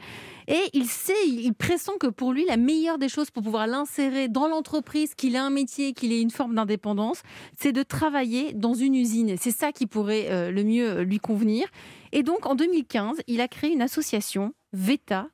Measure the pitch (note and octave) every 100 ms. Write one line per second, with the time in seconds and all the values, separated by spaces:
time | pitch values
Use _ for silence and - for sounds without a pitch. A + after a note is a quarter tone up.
0 | - - - - - E4 F#4+ C#4 A#3+ -
1 | - G4+ F4+ A#3+ A#3+ G#3+ - F4 - G4
2 | C4 - B3+ C4 F4+ A3+ B3 D#4 D#4+ D#4+
3 | C4+ - D4 - A3 G#3+ A3 C4 D4 -
4 | C#4 C4 C4 A#3+ D#4 D#4+ - D4+ - D4+
5 | D4+ - C4 B3 C#4 C#4 C4+ - C#4 B3
6 | A#3+ A#3 A3+ - A#3 A3 G#3+ G#3+ G#3 G3+
7 | A3 F#4 - - - - C#4 B3+ C4+ -
8 | D#4+ C#4+ B3 B3 D4 G#3+ A#3 A#3+ C4+ C4
9 | A#3+ A3+ A3 F3+ B3 - D4+ - A#3 A3
10 | G#3 A3 G#3 F#3 F3 F#3+ G#3 A#3 A#3 E3+
11 | F#3 G#3 - G#3 G#3+ A3 F#4+ - - -
12 | - C#4+ C4+ F#4+ D4 C4+ E4 E4+ B3 A#3
13 | G#3 D#4+ - A#3 B3 - D4+ D#4+ B3 -
14 | D4+ G#3+ - F#3+ G3+ - - F#3+ F#3+ C#4+
15 | - F#3+ C4+